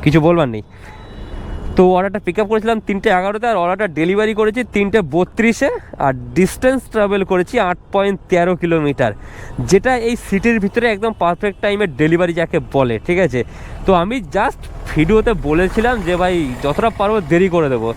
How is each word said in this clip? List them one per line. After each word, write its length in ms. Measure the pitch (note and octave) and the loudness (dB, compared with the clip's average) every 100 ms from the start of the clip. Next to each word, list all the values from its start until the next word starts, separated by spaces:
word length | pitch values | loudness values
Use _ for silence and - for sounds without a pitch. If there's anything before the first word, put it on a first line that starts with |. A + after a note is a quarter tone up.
কিছু 180 | - D#3 | 4 4
বলবার 280 | D#3 F3 C#3 | 4 4 2
নেই। 120 | A2 - - - - - - - - - - - - | -2 -10 -18 -20 -18 -16 -14 -12 -12 -10 -8 -4 4
তো 180 | F#3 | 4
অর্ডারটা 260 | F#3 G3 F#3+ | 4 0 -4
পিক 200 | F3+ F3 | -4 -2
আপ 80 | G#3 | 0
করেছিলাম 320 | A3 G#3+ A3+ | 0 0 -2
তিনটে 300 | - G3+ A3 | -2 -2 2
এগারোতে, 380 | F#3 F#3+ G#3 A#3 | 2 0 -2 0
আর 80 | G#3+ | 0
অর্ডারটা 320 | F3 F#3+ G#3+ | 0 0 -2
ডেলিভারি 460 | D3+ E3+ G3 G#3+ | 0 0 2 0
করেছি 300 | G#3+ G#3+ G#3+ | 2 0 0
তিনটে 380 | A#3 G#3+ G3+ A3 | -2 0 2 0
বত্রিশে, 680 | E3+ D#3 F3+ - A3+ A3+ C#4 A#4 - - | 0 0 -2 2 2 2 0 -2 -8 -2
আর 140 | C#3 | -2
ডিস্টেন্স 760 | C3 A#2+ B2 F#3 - B3+ C4 - | -2 -4 0 0 2 0 0 -2
ট্রাভেল 320 | A3 G3+ G3+ | -2 0 0
করেছি 360 | F#3+ F#3 F3 B3 | 0 0 0 0
আট 180 | F#3+ F3 - | 0 -2 -4
পয়েন্ট 280 | G3+ G3+ G3 - | -2 0 -2 0
তেরো 260 | F3 F3 F3+ | 2 2 0
কিলোমিটার, 560 | F3 E3 D3 C#3 B2 G#2 - - - - | 0 0 0 0 -2 -2 -14 -16 -12 -8
যেটা 380 | A#2+ G3 B3 B3+ | 2 2 4 0
এই 180 | A#3 A#3+ - | 0 -4 -2
সিটির 300 | G3 A3 A3+ | 0 2 2
ভিতরে 320 | G3 A#3 A#3 | 0 0 0
একদম 220 | G#3 A3+ G#3+ | 0 -4 0
পারফেক্ট 420 | E3+ F3 G#3 F#3+ | 0 0 -4 -2
টাইমে 260 | G#3 G3+ G#3 | -2 0 -2
ডেলিভারি 460 | B2+ D3+ E3+ F3+ | 0 2 4 2
যাকে 260 | E3+ E3 E3+ B2 | 0 -2 -2 0
বলে, 260 | C#3 B2+ A2 - | 0 2 0 0
ঠিক 140 | F3+ | 0
আছে। 240 | F3 B2 A2+ - - - - | 2 0 -4 -8 -14 -6 2
তো 80 | |
আমি 280 | F#3 F3 B3+ E3+ | 2 2 -4 -4
just 240 | F#3 A3+ A4 - - - D#3 | -2 -2 -4 -14 -12 -6 0
ভিডিওতে 380 | D#3 G#3+ A3 | 4 4 2
বলেছিলাম 680 | G3 C#3+ D#3 F#3 G3+ A3+ B3 | 0 0 0 2 2 0 0
যে 140 | F3 F3+ | -2 0
ভাই 380 | F3+ F3+ C#3+ B2 | 0 0 -2 -2
যতটা 260 | C#3+ C#3+ A3+ | -4 0 0
পারবো 320 | - G3+ A3 | 0 0 0
দেরি 280 | D#3 E3+ F#3+ | 2 2 4
করে 200 | E3+ D3+ | 2 0
দেবো। 240 | B2 A2+ | 0 -2